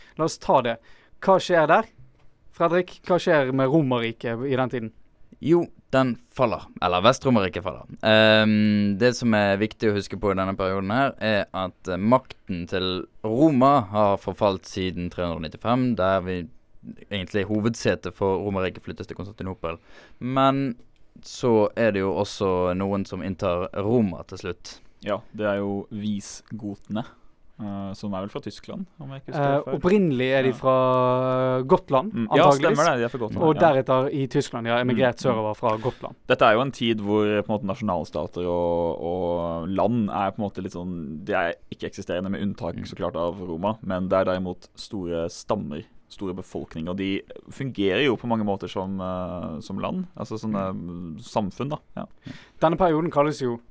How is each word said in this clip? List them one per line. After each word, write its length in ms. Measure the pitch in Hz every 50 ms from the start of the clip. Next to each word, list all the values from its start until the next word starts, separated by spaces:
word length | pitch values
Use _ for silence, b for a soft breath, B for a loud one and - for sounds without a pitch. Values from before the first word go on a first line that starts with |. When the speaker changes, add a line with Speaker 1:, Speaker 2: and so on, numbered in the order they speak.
| b b b
Speaker 1:
La 100 | b 156
oss 140 | 156 - -
ta 220 | - - 175 139
det. 140 | 120 120 113 - b b b b b b b b
Hva 160 | - 196 190 185
skjer 280 | - - 180 165 151 147
der? 200 | 170 196 - - _ - - - _ _ - - - _ - -
Fredrik, 480 | - - 170 165 170 180 175 - - -
hva 160 | - - 180 165
skjer 320 | - 190 165 147 135 127
med 160 | 131 135 135 131
Romerriket 760 | 143 165 147 127 127 120 117 113 117 - - 120 117 113 131
i 100 | 143 131
den 140 | 123 131 117
tiden? 220 | 127 123 113 110 - - - _ _ - - - - -
Speaker 2:
Jo, 240 | - 139 165 175 156 - - - - -
den 240 | - 131 131 127 113 - - _
faller. 320 | - - 127 113 87 76 - - - -
Eller 220 | - 90 87 90
Vest-Romerriket 600 | 95 117 135 - - 135 123 110 95 90 82 90 82
faller. 180 | 90 64 60 - - - -
Ehm, 920 | - 110 110 110 110 110 110 107 110 107 107 107 107 107 104 104 104 101 101 92
det 160 | 117 123 117
som 180 | - 123 117 107
er 240 | 107 104 101 98 98
viktig 320 | 107 107 - - 120 107
å 60 | 104
huske 220 | 101 98 - 101 95
på 100 | 110 101
i 80 | 95 95
denne 160 | 95 95 98
perioden 360 | 92 95 92 95 98 95 95 110
her, 200 | 127 139 135 - -
er 280 | 104 110 107 101 90 -
at, 360 | - 92 95 92 - _ - 92
eh, 80 | 90
makten 720 | 90 98 110 127 131 - - - _ _ - 95 85 87 -
til 380 | 98 92 92 92 92 92 - - - - -
Roma 560 | 110 113 123 156 160 143 120 127 139 143 139 107 98
har 260 | 101 107 107 101 98 95
forfalt 440 | - 101 92 - 110 101 95 92 -
siden 460 | - - 101 92 92 85 90 87 87
tre 140 | - - 90
hundre 120 | 85 82
og 60 | 82
nittifem, 540 | 82 76 - - - 107 123 127 127 127 117
der 240 | - 92 95 95 95
vi 260 | 87 92 92 90 82 76 - - _ _ - - - - - - - -
egentlig 360 | 101 98 90 - - 104 95
hovedsetet 680 | 101 107 107 101 117 113 - - 95 90 85 - 90 -
for 240 | - 101 98 95 85
Romerriket 440 | 98 104 98 95 92 90 85 - -
flyttes 220 | 92 87 - 98 -
til 80 | -
Konstantinopel. 640 | - 92 98 104 - 92 92 92 - - 82 85 - b b b b b b b b
Men 560 | 113 123 131 135 135 135 135 135 139 131 120 - - - _ - - - - -
så 460 | - - - - - 123 113 110 104 - -
er 140 | - 117 110
det 80 | 101 98
jo 140 | 95 95 82
også 600 | 90 101 - - - 104 95 92 90 90 90 90
noen 280 | 92 98 98 101 101 95
som 140 | - 101 90
inntar 460 | - 98 92 - 104 95 87 90 90 - -
Roma 480 | 95 98 107 120 127 110 95 85 - -
til 120 | - 95 90
slutt. 400 | - 90 87 - - - - - - - - -
Speaker 3:
Ja, 160 | - 101 101 95 - - -
det 80 | 110 107
er 120 | 104 101 101
jo 280 | 101 101 101 101 - -
visgotene, 1120 | 113 104 104 107 104 101 - - - - - - 120 104 107 104 98 - - - 101 110 - - b b b b b b _ - - -
eh, 320 | 110 101 101 98 98 98
som 220 | 95 - - 104 98
er 80 | 95 98
vel 60 | 104
fra 80 | - 147
Tyskland, 460 | - - - - - - - - 190 - _ -
om 120 | 147 135
jeg 100 | 135 135
ikke 120 | - - -
husker 100 | 151 143
Speaker 1:
Eh, 120 | 143 139 143
Speaker 3:
det 60 | -
feil. 100 | - -
Speaker 1:
opprinnelig 540 | 147 151 180 202 208 190 160 135 120 127 131
er 100 | 135 135
de 60 | 131 131
Speaker 3:
Ja. 60 | 120
Speaker 1:
fra, 1040 | - - 131 131 131 127 127 127 127 127 127 127 127 131 131 127 127 131 131 127 131
eh, 40 | 131
Gotland, 480 | 135 185 180 - - 143 131 131 220 -
Speaker 3:
Mm. 120 | 117 113 107 -
Ja, 80 | 135 170 165
Speaker 1:
antageligvis. 100 | 139 135 143 165 - -
Speaker 3:
stemmer 60 | 160 170
det, 80 | 139 120
de 60 | 117
er 40 | 117
fra 100 | - 127
Gotland, 240 | 117 104 - - 175
Speaker 1:
Og 100 | 156 151
Speaker 3:
ja. 60 | 151
Speaker 1:
deretter 480 | 170 160 139 135 131 - 131 131 131 143 156
i 120 | 143 135
Tyskland, 400 | 123 - 147 131 - - 120 113
ja, 120 | 117 117 123
emigrert 360 | 123 123 123 113 131 123 120 -
Speaker 3:
Mm, 100 | - 131
mm. 60 | 117
Speaker 1:
sørover 200 | 110 107 107 104
fra 200 | - - 113 110
Gotland. 380 | 110 110 127 - - - - - - -
Speaker 3:
Dette 160 | - 123 -
er 100 | 135 117 107
jo 60 | 113
en 100 | 135 139
tid 260 | - - 127 117 113 107
hvor, 440 | 101 104 104 107 107 104 107 104
på 80 | 101 -
en 80 | 110 101
måte, 40 | -
nasjonalstater 800 | 95 95 - 107 101 90 82 80 - - 76 78 87 - 87 87 87
og, 500 | 87 87 87 85 85 85 85 85 76 -
og 680 | - 85 87 92 90 85 87 87 85 85 82 85 82 90
land 400 | 98 92 90 107 120 120 104 98
er 200 | - 92 98 98
på 60 | 95 -
en 120 | 107 98
måte 120 | - 95
litt 100 | 92 95
sånn, 520 | - 92 90 92 90 85 80 71 78 76 98
de 80 | 104 98
er 200 | 92 87 85 - - - -
ikke 200 | - - - 82
eksisterende 400 | - - 95 - 87 87 95 95
med 100 | 98 73
unntak, 320 | 101 101 - - - 85 -
Speaker 2:
Mm. 100 | - 95
Speaker 3:
så 80 | 92 90
klart, 200 | - 90 87 87
av 220 | 90 85 87 87 101
Roma, 380 | 90 90 82 80 92 104 110 -
men 260 | - 95 95 90 92 92
det 100 | 98 95
er 60 | 95
derimot 440 | 95 92 92 92 90 87 - - - _
store 520 | - - - 117 98 90 85 85 82 82 87
stammer, 560 | - - - - 113 101 - 69 71 80 - - - - - -
store 220 | - - 101 92 90
befolkninger, 560 | 95 90 - - 82 67 - - 78 80 87
og 60 | 92 98
de 240 | 95 95 98 95 - - - - - -
fungerer 540 | - - 135 135 - 98 98 95 90 110 147
jo 120 | 139 110 -
på 100 | - 117
mange 160 | 117 113 104
måter 240 | 104 98 98 - 90
som, 320 | - 104 95 95 98 95
eh, 600 | 92 92 92 90 90 87 90 87 87 90 80 73
som 180 | - - 98 101
land, 280 | 98 98 175 185 180 - -
altså 220 | - 107 - 110 110
sånne 360 | - 110 107 98 98 95 95
Speaker 2:
Mm. 440 | 101 85 87 87 87 92 82 78 110
Speaker 3:
samfunn, 480 | 120 - - 117 104 92 - - 123 143
da. 80 | 151 - _ - -
Ja. 80 | - - - - - B B B B B B B B
Speaker 1:
Denne 160 | 160 160 170
perioden 340 | - 185 170 156 151 165 165
kalles 300 | - 147 143 151 143 -
jo 200 | 135 123 117 117 - -